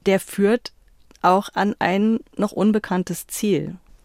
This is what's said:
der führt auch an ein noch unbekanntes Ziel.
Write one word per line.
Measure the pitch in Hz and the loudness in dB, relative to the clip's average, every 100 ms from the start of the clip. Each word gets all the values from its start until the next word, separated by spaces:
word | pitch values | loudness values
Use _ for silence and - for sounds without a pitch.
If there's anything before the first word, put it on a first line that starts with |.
| - | 0
der | 190 | 0
führt | - - 202 247 - _ _ _ _ _ | -2 0 0 0 -4 _ _ _ _ _
auch | 180 185 - - | 2 2 2 -2
an | 196 - | -2 -2
ein | - 196 214 226 - - | -2 0 2 0 -4 -6
noch | 202 | -4
unbekanntes | - 202 214 - 185 180 170 - | 0 2 2 0 -4 -4 -8 -10
Ziel. | - 214 160 151 180 _ - | -4 0 0 -2 -10 _ -20